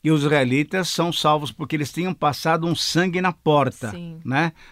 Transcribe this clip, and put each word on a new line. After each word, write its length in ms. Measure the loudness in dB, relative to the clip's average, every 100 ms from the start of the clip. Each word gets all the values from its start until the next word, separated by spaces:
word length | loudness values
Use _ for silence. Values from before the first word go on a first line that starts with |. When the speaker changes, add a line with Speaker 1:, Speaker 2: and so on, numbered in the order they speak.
Speaker 1:
E 60 | 2
os 100 | 2
israelitas 680 | 4 2 2 2 0 -2 -4
são 240 | -2 -2
salvos 380 | 0 2 0 -2
porque 240 | -8 -6
eles 160 | -4 -4
tinham 240 | -4 -4
passado 500 | 0 -2 0 0 0
um 120 | 0 -2
sangue 440 | 0 0 0 0
na 120 | -2
porta, 580 | -2 2 4 2 -2 -10
Speaker 2:
Sim. 300 | -10 -14 -12
Speaker 1:
né? 280 | -4 0 0 -4 -20